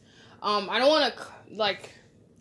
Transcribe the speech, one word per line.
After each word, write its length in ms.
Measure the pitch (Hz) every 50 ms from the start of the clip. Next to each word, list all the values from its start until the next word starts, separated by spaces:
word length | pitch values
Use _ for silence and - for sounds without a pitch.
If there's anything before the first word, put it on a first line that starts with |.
| _ - - - - - - -
Um, 280 | - 202 208 208 202 170
I 80 | 202
don't 120 | 226 254 285
wanna 240 | 311 311 277 - -
c-, 60 | - - - - - - - -
like, 380 | 202 214 202 190 - - - - - - - _ _ - _ _ -